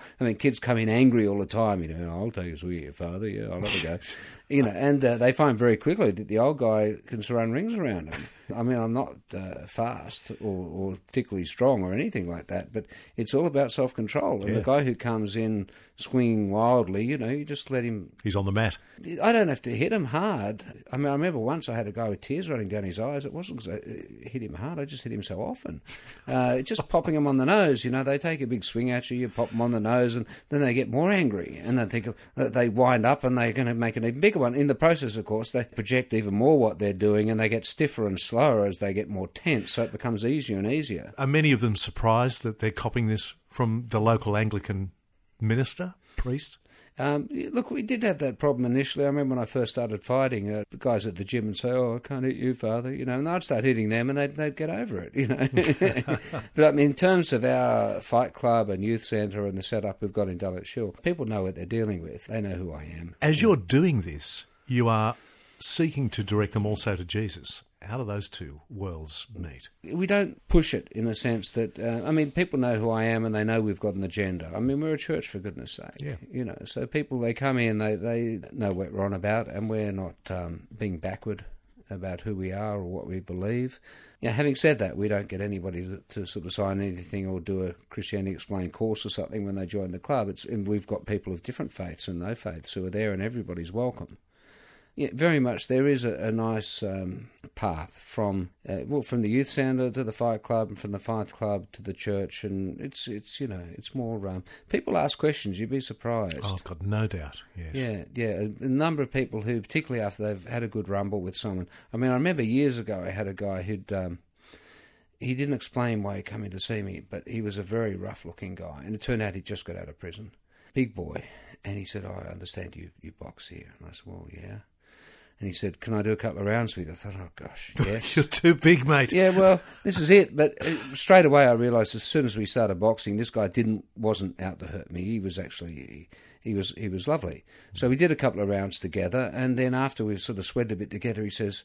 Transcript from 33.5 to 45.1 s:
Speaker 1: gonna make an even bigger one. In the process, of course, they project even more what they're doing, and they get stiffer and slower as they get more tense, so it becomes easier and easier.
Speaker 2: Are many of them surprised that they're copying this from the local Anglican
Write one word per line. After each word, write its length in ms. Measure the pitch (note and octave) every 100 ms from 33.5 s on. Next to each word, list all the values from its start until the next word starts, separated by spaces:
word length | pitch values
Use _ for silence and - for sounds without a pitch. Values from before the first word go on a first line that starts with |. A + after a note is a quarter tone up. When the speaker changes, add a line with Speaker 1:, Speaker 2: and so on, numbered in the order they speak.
Speaker 1:
gonna 200 | A2+ B2
make 220 | A#2 A#2 A2+
an 80 | A2+
even 140 | B2
bigger 140 | G3 G3
one. 160 | A#2+ B2+
In 120 | C#3+
the 80 | B2+
process, 400 | D#3+ E3 C3 A2
of 80 | G2+
course, 260 | G#2+ A2+
they 120 | B2+
project 500 | A#2 - G2+ B2+ B2+
even 200 | A2+ G#2
more 240 | G2+ B2+ D#3
what 200 | A2 F#2
they're 120 | G#2
doing, 380 | F#2+ G#2 G#2 G#2+
and 100 | A2
they 80 | A2
get 180 | A2+ -
stiffer 400 | - D3 - G#2+
and 120 | F#2
slower 460 | - A2+ D3 A2+ G2+
as 140 | F2+
they 140 | G2+
get 140 | F#2+ G#2+
more 200 | G2 F#2
tense, 440 | - E3+ C3 F#2
so 120 | -
it 80 | A#2
becomes 340 | A2 B2 A2 A2+
easier 320 | D3+ B2 G2
and 100 | G#2
easier. 460 | D3 C#3 F2+ - -
Speaker 2:
Are 80 | C3+
many 240 | D3+ D#3
of 80 | B2
them 140 | A#2 G#2
surprised 640 | - - A2+ A2+ B2 -
that 160 | A#2 G#2+
they're 120 | A2
copying 360 | - A#2 B2 A2
this 280 | G#2+ - - _
from 380 | - A#2+ A2+ A#2+
the 120 | A2
local 340 | A2 A2+ G#2+ G#2
Anglican 560 | A2 G2+ - G2 F#2+ - _